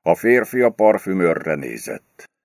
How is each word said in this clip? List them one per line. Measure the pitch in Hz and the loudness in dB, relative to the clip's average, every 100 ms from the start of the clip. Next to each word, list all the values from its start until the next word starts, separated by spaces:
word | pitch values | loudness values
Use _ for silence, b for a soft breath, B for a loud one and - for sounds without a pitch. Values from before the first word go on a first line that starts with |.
A | 85 85 | -2 0
férfi | 113 123 110 127 | 2 2 2 0
a | 120 | 0
parfümőrre | - 107 104 98 95 85 78 80 73 | 4 2 2 -2 0 0 0 -4 -6
nézett. | 64 57 64 55 - - - _ | -6 -12 -12 -14 -16 -20 -20 _